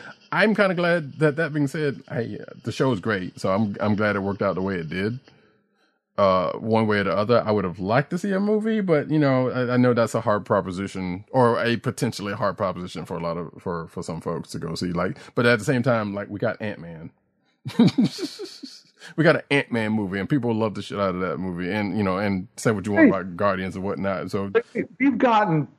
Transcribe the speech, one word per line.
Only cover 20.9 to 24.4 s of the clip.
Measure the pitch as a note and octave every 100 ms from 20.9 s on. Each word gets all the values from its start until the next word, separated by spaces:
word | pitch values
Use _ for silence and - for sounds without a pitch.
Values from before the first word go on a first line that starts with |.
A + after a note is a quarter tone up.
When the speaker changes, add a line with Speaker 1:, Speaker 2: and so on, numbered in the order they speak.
| G2+
Speaker 1:
out | G2
of | F2+
that | F#2 C#2+
movie. | F#2+ F2 F2+
And, | G#2+ G2+ G2+
you | G2
know, | F#2
and | G#2 F#2+ F2+ -
say | B2+
what | G#2+ F#2+
you |
want | G#2
Speaker 2:
Hey. | -
Speaker 1:
about | F#2+ F#2 F2
Guardians | G2+ F#2 F#2 F#2
and |
whatnot. | F#2+ F#2+ G2 F2+ F2
So | G2+